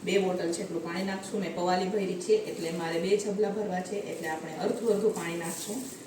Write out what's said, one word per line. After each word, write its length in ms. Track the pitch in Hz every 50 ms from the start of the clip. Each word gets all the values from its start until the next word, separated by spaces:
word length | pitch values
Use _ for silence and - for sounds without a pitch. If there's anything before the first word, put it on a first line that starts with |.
| -
બે 100 | 175 185 196 185
બોટલ 300 | 185 180 - 170 165 175
જેટલું 280 | - 202 180 170 165 -
પાણી 220 | 170 165 185 190 196
નાખશું. 300 | - 196 - - - 208 185
મેં 80 | 165 165 180
પવાલી 340 | 175 180 180 185 190 185 208
ભરી 240 | 214 196 180 185 180 180
છે 100 | 208 214 214 - 180
એટલે 200 | 160 - 165 165 170 175
મારે 200 | 165 165 165 165 175
બે 60 | 190 202 208 -
ઝબલા 280 | 214 202 196 208 202 196
ભરવા 260 | 214 208 190 180 180 180 -
છે, 100 | 202 202 - 160 160
એટલે 160 | 160 170 160 160
આપણે 180 | 160 - 165 156 160 175
અડધું 280 | 214 247 247 226 233 202
અડધું 220 | 202 226 214 - 180
પાણી 240 | 170 170 170 170 170
નાખશું. 360 | 170 - - - - 202 262 254 - - - -